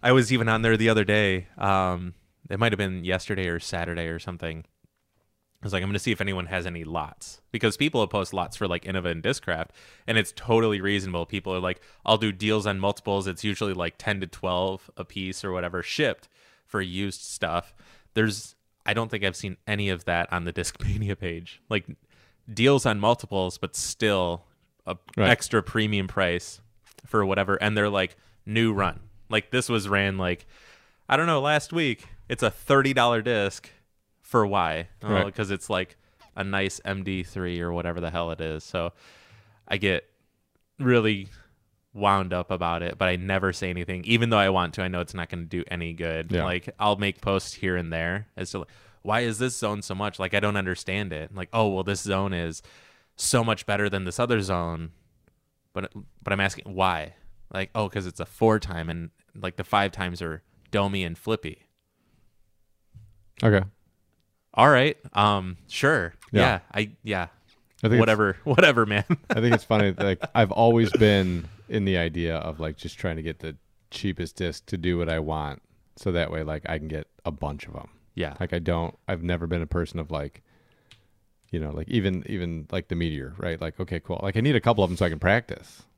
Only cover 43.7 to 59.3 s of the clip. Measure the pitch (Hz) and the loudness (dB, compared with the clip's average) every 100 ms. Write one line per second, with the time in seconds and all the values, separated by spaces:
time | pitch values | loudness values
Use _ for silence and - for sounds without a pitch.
43.7 | 90 87 90 87 117 117 110 98 95 87 | -6 -6 -8 2 2 4 4 4 4 0
44.7 | 78 92 92 87 95 82 90 82 90 - | -2 -4 -4 -6 -8 -8 -8 -6 -6 -6
45.7 | 87 85 82 82 80 82 87 87 90 - | -6 -8 -6 -6 -6 -2 -2 0 -4 -6
46.7 | - 104 101 101 95 - 98 - - 95 | -2 0 2 0 -2 0 0 -2 -6 -2
47.7 | 90 85 82 82 95 110 - 95 101 82 | -2 -2 -4 -2 -4 -8 -12 -10 -8 -10
48.7 | - - _ - 110 120 107 127 120 107 | -16 -20 _ -2 -2 0 -2 -2 -2 -4
49.7 | 104 - 95 104 - 95 101 101 101 95 | -4 -6 -6 -6 -4 0 2 2 0 -2
50.7 | 90 - 95 101 78 78 98 90 113 107 | -4 -4 -4 -4 -8 -10 -10 -6 0 2
51.7 | 95 95 98 101 95 98 90 85 80 - | 2 -2 -4 -2 -2 0 -2 -4 -8 -16
52.7 | - - _ _ _ - 127 113 107 - | -20 -20 _ _ _ 0 2 2 -2 -2
53.7 | 101 104 98 92 90 120 117 95 90 85 | 0 0 0 -4 -2 0 0 0 -2 -2
54.7 | 82 82 - _ _ _ _ _ _ _ | -6 -10 -14 _ _ _ _ _ _ _
55.7 | - 95 104 98 _ - 98 98 - - | -10 -10 -12 -20 _ -2 0 0 -2 -10
56.7 | 92 92 85 76 - - - - 95 95 | 0 0 0 -6 -14 -20 -20 -10 -8 -6
57.7 | 113 104 104 90 - 85 - 113 110 95 | -2 -2 -2 -6 -8 -12 2 4 4 0
58.7 | 85 82 82 82 _ _ | -6 -6 -6 -8 _ _